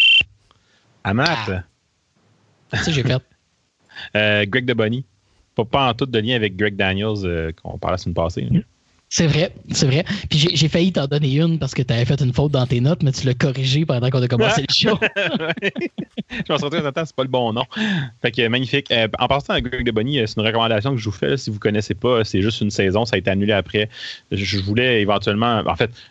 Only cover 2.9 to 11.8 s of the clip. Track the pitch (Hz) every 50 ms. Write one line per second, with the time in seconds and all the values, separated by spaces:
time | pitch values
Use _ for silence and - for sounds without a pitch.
2.9 | 156 135 117 123 127 131 - _ _ _ _ _ _ _ _ _ _ _ _ _
3.9 | - - - - - 104 107 107 104 104 104 101 92 127 127 127 120 113 107 107
4.9 | 120 131 135 _ _ _ _ _ _ _ _ _ _ - 110 117 - 139 135 123
5.9 | 110 117 143 127 120 110 107 120 127 117 107 98 92 92 104 104 101 95 98 95
6.9 | 95 98 107 110 107 101 95 87 85 82 80 82 82 - - 85 82 85 85 82
7.9 | 90 95 - 90 85 85 82 85 - - 123 120 - 175 - - _ _ _ _
8.9 | _ _ _ - - - 170 147 139 151 175 202 - - - - - - 156 131
9.9 | 131 156 - - 202 - - - 160 147 147 175 175 139 160 151 - 170 175 190
10.9 | 170 - 139 139 143 147 151 131 135 151 165 165 165 147 139 131 - -